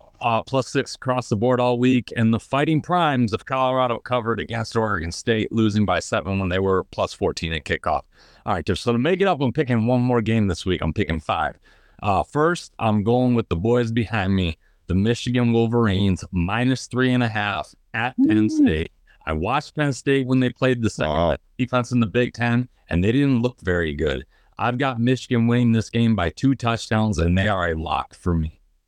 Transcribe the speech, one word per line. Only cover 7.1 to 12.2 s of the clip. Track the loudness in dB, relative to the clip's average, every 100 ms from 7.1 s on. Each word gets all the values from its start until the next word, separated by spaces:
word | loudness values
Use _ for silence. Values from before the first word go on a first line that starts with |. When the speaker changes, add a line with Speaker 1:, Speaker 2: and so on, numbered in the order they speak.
Speaker 1:
fourteen | -2 -4 -2 -4
at | -6 -4
kickoff. | -4 -2 -4 -4 _ -20 -16 -6
All |
right, | -4 -2 -2
so | 0
to | 0
make | 0 0
it | 0
up, | 0
I'm | -2
picking | -2 0 0 2
one | 2
more | 2 2
game | 2 2 0
this | -2 -2
week. | -2
I'm | -2
picking | -2 -2 -4
five. | -4 -2 -2 -6 _ _ _ _
Uh, | -2 0